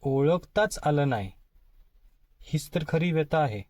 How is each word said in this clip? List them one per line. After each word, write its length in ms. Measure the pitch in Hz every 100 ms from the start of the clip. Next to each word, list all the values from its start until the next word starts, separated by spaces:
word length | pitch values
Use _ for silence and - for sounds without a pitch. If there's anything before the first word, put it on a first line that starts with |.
ओळखताच 800 | 139 135 147 175 - - 208 - 151
आलं 240 | 147 139
नाही, 220 | 117 95 - _ _ _ - - _ - _ _ -
हीच 300 | - 156 - 175
तर 80 | 151
खरी 240 | 165 175
व्यथा 320 | 160 151 160
आहे. 200 | 143 104